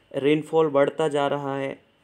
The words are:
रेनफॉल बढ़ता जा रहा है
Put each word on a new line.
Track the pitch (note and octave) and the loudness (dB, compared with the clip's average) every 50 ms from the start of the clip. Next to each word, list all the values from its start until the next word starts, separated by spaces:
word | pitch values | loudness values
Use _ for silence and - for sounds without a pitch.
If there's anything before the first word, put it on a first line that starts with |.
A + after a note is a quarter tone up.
| _ _ - | _ _ -8
रेनफॉल | C#3 C3 C#3+ D#3 D#3 D3 - D#3+ D#3+ D#3+ D3+ | -2 2 2 2 2 0 0 2 2 2 4
बढ़ता | C3+ C#3 C#3+ D3 - - D#3+ D#3 | 4 2 2 2 2 0 -2 0
जा | C#3 D3 C#3 C#3+ | 0 0 0 0
रहा | D3 C#3+ C#3+ C3+ C#3 C#3 | -2 -2 -4 -6 -6 -4
है | C3+ C3+ - - _ _ _ _ | -6 -6 -8 -10 _ _ _ _